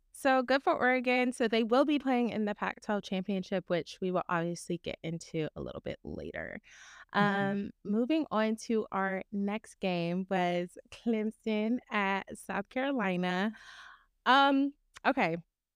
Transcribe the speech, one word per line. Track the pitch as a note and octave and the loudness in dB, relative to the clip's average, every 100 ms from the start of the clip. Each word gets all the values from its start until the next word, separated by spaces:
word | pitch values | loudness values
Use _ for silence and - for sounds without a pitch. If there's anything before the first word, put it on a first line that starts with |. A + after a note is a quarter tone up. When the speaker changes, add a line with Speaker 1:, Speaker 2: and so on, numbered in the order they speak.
| _ | _
Speaker 1:
so | - C#4 C4 | -2 4 4
good | B3 C4+ | 4 2
for | F4+ | 2
Oregon. | D#4+ B3 B3+ B3 B3 B3 | 2 4 2 2 2 2
So | B3 A#3 | 2 2
they | A3+ | 2
will | A3+ B3 C#4+ | 4 4 4
be | D4 | 2
playing | C4+ B3 A#3+ | 2 2 2
in | G#3+ G#3 | 0 -2
the | G#3+ | -2
Pac-twelve | G3 - - G#3 | -4 -6 -4 -4
championship, | - F#3+ F#3 G3 F#3 F#3+ - | -2 -4 -2 -2 -2 -4 0
which | E3+ - - | -2 -2 -4
we | F#3 | -2
will | F3+ - | -2 0
obviously | F3 E3+ E3+ - E3+ | -2 -2 -4 -6 -6
get | - - | -6 -8
into | E3 E3 - D#3+ D3+ - | -6 -8 -6 -6 -4 -6
a | |
little | B1+ - | -8 -8
bit | - - | -8 -10
later. | - D2+ D2+ - E2 - - - - - - - | -10 -10 -10 -10 -10 -12 -16 -20 -20 -20 -6 0
Speaker 2:
Mm-hmm. | G#3 G3+ G3 | 2 2 0
Speaker 1:
Um, | G3+ G3+ - | -2 -4 -8
moving | G3 G#3 A#3+ D#4 D4 | -2 0 2 0 0
on | G#3+ A3 A3 - | 0 0 -2 -2
to | A3 - | -2 0
our | G3 F#3+ F#3+ - | -2 -2 -2 -6
next | G3+ G3+ G#3+ - - | -4 -2 -4 -8 -6
game | F#3+ F3 E3+ F3+ F#3+ | -2 0 0 -2 -2
was | F#3+ F3+ F3 F3+ - - | 0 0 0 -4 -8 -20
Clemson | - A#3 A3 G#3+ - A3 G#3+ G#3+ B3 - | -8 -2 0 -2 -4 -2 0 0 -2 -2
at | G#3 G3 G3 - - | -2 0 -2 -4 -12
South | - F#3+ G3+ | -8 -6 -6
Carolina. | B3+ C4+ C4+ F#3+ F3+ F3+ F#3 G#3 G#3+ - - - - _ _ - | -4 -2 0 0 0 0 0 -2 -4 -12 -20 -20 -20 _ _ 4
Um, | C4+ C#4 C#4 C#4 - _ - A#3 | 6 6 4 2 -2 _ -4 0
okay. | C#4 F#3 E3 - _ _ | 2 0 -2 -8 _ _